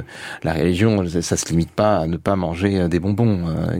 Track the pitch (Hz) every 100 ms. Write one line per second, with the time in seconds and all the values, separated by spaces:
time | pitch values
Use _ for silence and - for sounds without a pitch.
0 | - - - - 80 80 85 87 113 101
1 | 87 85 85 85 - 82 82 - 107 98
2 | 80 85 101 98 85 82 101 95 87 87
3 | 95 104 117 95 82 80 82